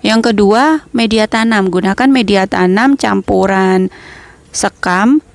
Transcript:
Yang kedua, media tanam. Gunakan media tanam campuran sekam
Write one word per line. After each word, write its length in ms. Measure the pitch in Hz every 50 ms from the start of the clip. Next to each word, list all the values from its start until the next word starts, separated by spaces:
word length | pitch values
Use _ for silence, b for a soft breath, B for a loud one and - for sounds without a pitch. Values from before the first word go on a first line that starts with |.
Yang 300 | - 208 220 226 220 240
kedua, 580 | 220 202 208 196 208 233 277 311 311 302 - -
media 400 | - 240 233 214 220 220 214 214
tanam. 400 | - 226 226 226 226 208 190 185
Gunakan 380 | 175 180 - 190 190 - 254 269
media 400 | 269 262 233 180 202 196 190 190
tanam 480 | - 180 185 180 185 208 240 269 277 269
campuran 920 | - 220 202 196 190 - 202 190 190 190 196 190 190 190 185 185 185 185 B B B B B B B B B B B B
sekam 720 | - - - 196 _ _ - 185 180 185 208 240 285 302 - -